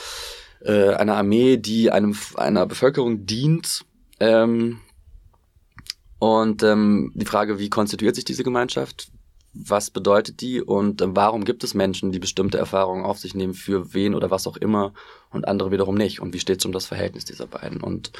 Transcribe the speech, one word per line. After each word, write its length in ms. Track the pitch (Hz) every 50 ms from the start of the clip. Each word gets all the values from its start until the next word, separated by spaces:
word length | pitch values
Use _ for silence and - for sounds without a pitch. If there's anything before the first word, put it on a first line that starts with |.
| - - - - - - - - - - - _
äh, 300 | - - 104 104 98 101
einer 260 | 95 - 104 107 101
Armee, 400 | 107 101 101 107 117 127 131 131
die 340 | 113 101 107 110 113 113 -
einem, 240 | - 101 104 104 104 - - - -
einer 320 | - 60 73 107 90 90
Bevölkerung 580 | - - - 123 131 131 147 123 120 113 101 98
dient. 640 | 98 107 120 139 151 160 165 - - - - - _ _ _ _ _ _ -
Ähm, 600 | 110 113 113 113 113 117 117 117 117 117 120 113 - _ _ - _ - - - - _ _ _ _ _ _ _ _ _ _ - - - - _ _ _ - -
und, 440 | 107 110 110 110 110 110 104 104
ähm, 500 | 113 107 107 107 107 104 104 95 65 - -
die 100 | - 107
Frage, 340 | - 110 104 107 104 104 98
wie 120 | 101 101
konstituiert 440 | - 110 104 104 - - 107 113 120
sich 120 | - -
diese 180 | - 127 127 120
Gemeinschaft? 640 | 127 123 120 123 123 - 135 131 - - - - - - - _ _ _ _ _ _ -
Was 340 | - - - 101 104 104 -
bedeutet 500 | - 98 95 101 101 107 107 - 110 -
die? 200 | 117 127 127 117
Und, 400 | - - 98 101 101 104 104 -
ähm, 140 | 90 95 92
warum 300 | 101 101 107 117 110 98
gibt 200 | 120 120 - -
es 100 | 117 -
Menschen, 380 | 101 95 95 92 - - 95
die 60 | 92 90
bestimmte 400 | - - - 95 95 95 - -
Erfahrungen 460 | - - - 98 98 92 92 92 95
auf 140 | 98 101 -
sich 160 | - 90 -
nehmen, 200 | 98 95 92 92
für 400 | - - 98 98 95 85 80 -
wen 200 | 98 98 104 101
oder 160 | - 90 90
was 160 | 92 95 -
auch 100 | 98 -
immer, 360 | - - 107 107 104 98 101 101 - - - - - _ _
und 180 | - 107 - -
andere 240 | 101 101 98 95
wiederum 240 | 98 95 98 95 101
nicht? 240 | 104 107 95 104 -
Und 120 | - 90
wie 80 | 85 90
steht's 240 | - - 95 92 -
um 80 | 95
das 140 | 92 92 -
Verhältnis 380 | - - 95 95 95 - - -
dieser 220 | - - - 60
beiden? 340 | - - - - - - -
Und 320 | - - 92 - - - -